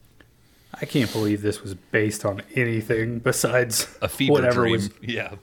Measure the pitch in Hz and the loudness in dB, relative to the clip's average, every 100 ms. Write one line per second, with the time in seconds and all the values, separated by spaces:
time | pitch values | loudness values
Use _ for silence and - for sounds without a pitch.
0 | _ _ _ _ _ _ _ - 147 151 | _ _ _ _ _ _ _ -12 -2 0
1 | 110 113 107 104 104 101 101 95 - 113 | 0 0 0 0 -2 -4 -6 -12 -2 0
2 | 107 104 107 98 - - 120 113 110 113 | 0 0 -4 -4 -6 -2 -2 0 0 0
3 | 113 117 123 120 123 123 120 110 - - | -2 -2 -2 0 2 2 2 0 -4 -4
4 | 104 - 135 147 127 123 92 92 101 - | -6 0 4 4 4 4 4 2 -2 -6
5 | 110 110 104 101 | -8 -6 -6 -10